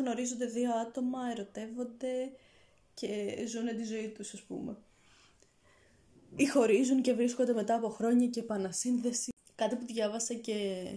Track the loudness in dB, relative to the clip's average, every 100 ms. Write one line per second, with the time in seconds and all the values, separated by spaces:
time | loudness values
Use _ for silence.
0 | 0 0 -2 -2 -2 0 2 2 -2 -2
1 | -2 -2 -4 -4 -6 -8 -8 -6 -8 -6
2 | -4 -2 -4 -8 -20 -20 _ _ _ -8
3 | -4 -2 -4 -4 -4 -2 -2 -2 -4 -4
4 | -6 -8 -12 -12 -10 -8 -6 -8 -16 _
5 | _ -20 -20 _ _ _ _ _ _ _
6 | _ -20 -6 0 4 6 6 6 6 4
7 | 4 4 2 2 2 2 2 2 0 0
8 | 4 6 4 0 -4 -2 -2 -2 0 0
9 | 0 -2 -6 -10 -10 -2 0 0 -4 0
10 | 0 0 -4 -4 -4 -2 -2 -2 -6